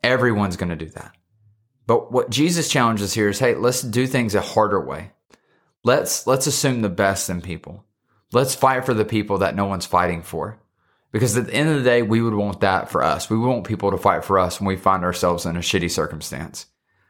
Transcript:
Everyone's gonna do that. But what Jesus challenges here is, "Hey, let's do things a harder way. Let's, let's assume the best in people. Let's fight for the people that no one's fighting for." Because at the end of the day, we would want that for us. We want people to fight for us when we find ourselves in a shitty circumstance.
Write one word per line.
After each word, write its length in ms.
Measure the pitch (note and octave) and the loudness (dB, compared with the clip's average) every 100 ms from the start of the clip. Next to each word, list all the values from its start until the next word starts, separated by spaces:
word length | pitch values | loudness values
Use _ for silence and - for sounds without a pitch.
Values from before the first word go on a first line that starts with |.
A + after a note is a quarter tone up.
Everyone's 540 | A#2+ B2+ B2 G#2 G2+ F2 | 2 2 2 2 0 -2
gonna 180 | F2+ D#2+ | -6 -6
do 140 | D#2+ | -10
that. 220 | - - _ _ _ _ _ _ _ - | -14 -20 _ _ _ _ _ _ _ 0
But 280 | A#2 - | 0 2
what 160 | B2 - | -2 0
Jesus 400 | A2 D#3+ E3+ - | 2 2 2 0
challenges 440 | C#3 A#2 G#2+ G2+ | 2 2 2 -2
here 140 | A2+ G#2 | 0 0
is, 120 | G2 | 2
"Hey, 160 | B2+ G2+ | 0 2
let's 260 | A#2+ B2+ | 0 0
do 260 | B2 A2 B2+ | -2 -2 0
things 280 | C3+ A2+ A2 | 0 0 0
a 60 | |
harder 380 | - - G#2 G2 | 0 0 2 0
way. 320 | C2 C#2+ G2 _ _ _ _ _ _ _ | -4 -10 -12 _ _ _ _ _ _ _
Let's, 420 | A2+ B2+ - - - | 2 2 2 -4 0
let's 220 | C3 D3 | 2 2
assume 340 | C#3 C#3+ B2 | 0 0 0
the 60 | G#2 | -2
best 420 | F2 G2 G2 - | 2 0 0 -4
in 120 | F2 | -6
people. 440 | E2 E2 - F#2 _ _ _ _ _ | -6 -10 -12 -18 _ _ _ _ _
Let's 240 | A#2+ C3+ - | 0 0 2
fight 300 | B2+ C3 B2+ | 2 2 0
for 80 | |
the 100 | A2+ | 0
people 360 | G#2+ A2 G2+ G2 | 0 0 0 0
that 140 | G2 | 0
no 120 | G2 G2 | 0 -2
one's 200 | G2 - | -2 0
fighting 360 | F2 F2+ E2+ | 0 2 -2
for." 400 | E2 D#2+ F2 A2 _ _ _ _ _ | -8 -8 -8 -12 _ _ _ _ _
Because 240 | A2 B2 A2 | 0 2 0
at 120 | A#2 | 0
the 60 | |
end 140 | C#3 D#3 | 0 2
of 80 | D3 | 2
the 80 | |
day, 180 | B2 A#2+ | 4 2
we 200 | G#2+ A2+ | 4 2
would 140 | A#2 G#2+ | 2 0
want 260 | G2+ F#2 | -2 0
that 280 | G2+ F#2 - | 0 0 0
for 140 | D#2+ | 0
us. 260 | D2 D2+ - | 0 0 -2
We 80 | A2+ | 0
want 280 | B2 B2 F2 | 0 -2 -2
people 260 | G#2 G2 | -2 -2
to 60 | F#2+ | 2
fight 260 | G2+ D#2+ | 2 2
for 160 | - G2 | 2 2
us 220 | F2+ - | 2 0
when 60 | G2 | -2
we 100 | F#2 | 0
find 260 | G2 F#2+ | 2 2
ourselves 420 | F2+ F2 F2+ F2 F2+ | 0 0 0 0 -2
in 120 | E2+ | -4
a 20 | |
shitty 320 | F2 F#2 F2 | -2 0 0
circumstance. 760 | - D#2 D#2 - C#2 E2 - - _ _ _ | -2 -4 -6 -10 -10 -12 -14 -18 _ _ _